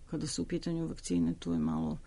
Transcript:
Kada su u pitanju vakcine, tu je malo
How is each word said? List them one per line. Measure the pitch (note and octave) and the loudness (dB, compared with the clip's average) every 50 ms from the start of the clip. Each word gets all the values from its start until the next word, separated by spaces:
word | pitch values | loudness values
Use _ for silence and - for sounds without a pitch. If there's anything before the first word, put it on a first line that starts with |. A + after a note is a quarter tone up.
| - | -10
Kada | - D#3+ D3+ D#3+ | -6 -4 -2 -2
su | D#3 - - | -2 -2 -2
u | - | -2
pitanju | - F3 E3+ - E3+ E3 E3 E3 | 0 -2 -2 0 0 0 0 0
vakcine, | D#3+ - - - - F3+ - E3 E3 E3+ | -2 -4 -4 -2 0 2 4 4 4 2
tu | - - E3+ E3 | 0 0 0 2
je | - | 2
malo | D#3 D#3+ D#3 D#3+ - D3+ D#3+ - - | 2 2 2 2 2 0 0 -2 -6